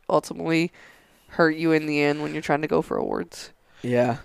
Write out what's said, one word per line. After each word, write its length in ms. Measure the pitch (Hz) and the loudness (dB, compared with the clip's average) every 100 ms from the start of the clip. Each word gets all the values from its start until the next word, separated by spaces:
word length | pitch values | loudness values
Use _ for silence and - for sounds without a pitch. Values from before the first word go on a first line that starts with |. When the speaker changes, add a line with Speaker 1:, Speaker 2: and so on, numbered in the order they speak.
| - | 0
Speaker 1:
ultimately 600 | 151 - 170 165 165 170 - - - _ _ _ | 0 0 -6 0 0 0 -6 -20 -20 _ _ _
hurt 220 | - 165 156 | 2 2 2
you 160 | 160 | 2
in 140 | 160 156 | 2 2
the 140 | 147 | 0
end 220 | 147 147 | 2 0
when 100 | 151 | -4
you're 100 | 151 | -6
trying 200 | - 147 | -2 -2
to 60 | 156 | 0
go 120 | 160 | 0
for 140 | 160 - | 0 -2
awards. 540 | - 50 - - - _ _ _ | -2 -4 -6 -12 -20 _ _ _
Speaker 2:
Yeah. 360 | 120 123 123 117 | -2 2 2 0